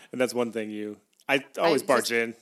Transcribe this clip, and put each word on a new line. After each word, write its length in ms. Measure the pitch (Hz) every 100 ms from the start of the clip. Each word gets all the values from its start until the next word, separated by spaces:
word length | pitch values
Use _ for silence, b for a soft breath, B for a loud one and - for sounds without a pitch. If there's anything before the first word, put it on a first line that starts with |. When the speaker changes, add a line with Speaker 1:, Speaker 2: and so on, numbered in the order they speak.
| B
Speaker 1:
And 80 | 127
that's 140 | 123
one 180 | 120 120
thing 180 | 110 107
you, 280 | 107 104 104 _ _ -
I 140 | 139 - -
always 240 | 170 139
Speaker 2:
I 20 |
Speaker 1:
barge 240 | - 123 -
Speaker 2:
just 40 |
Speaker 1:
in 220 | 117 117 113